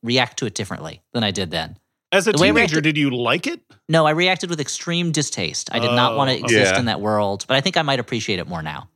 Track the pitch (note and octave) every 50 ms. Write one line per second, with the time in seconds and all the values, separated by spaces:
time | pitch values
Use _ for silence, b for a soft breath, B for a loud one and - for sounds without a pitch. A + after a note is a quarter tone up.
0 | - A2+ A#2+ B2+ B2 A#2 - - - G#2+ G2 - G#2+ - G#2 - - - - -
1 | _ _ - A#2+ A2+ G#2 F#2+ G2 F#2 D#2+ D#2 D#2+ D#2 - - - _ _ _ _
2 | _ _ - G3 F#3 A3 G#3 D3+ F3 G3 G#3 A3 A#3 F3 D3+ D#3+ D3 D#3 D3+ D3+
3 | D3 C#3 B2+ B2 A#2+ A2+ B2+ F3 - C#4 E4+ - _ _ - _ _ - D#3 E3
4 | D#3 D3+ D#3 D#3+ F3+ F#3 F#3 E3+ - F3 F3 D3+ C#3 - - - - F3 E3+ E3+
5 | F3 E3+ D3+ D#3+ C#3+ - - - F#2 - - - - - - A#2 - A#2+ A#2+ B2
6 | B2 C3 A2+ A#2 C#3 C3+ C3 D#2+ A#2+ B2 A#2 G#2+ G2+ F#2+ F#2 G2 B2 A2+ G2+ -
7 | G2+ G#2+ G#2+ G#2 G#2 G2 G2+ G2 - - C3 C3+ C#3+ F#3+ F3+ E3+ D#3+ D3 C3+ B2
8 | A#2 - B2+ A2+ - - G#2 F2+ E2 - B2 E2 D#2 D3+ - - - - _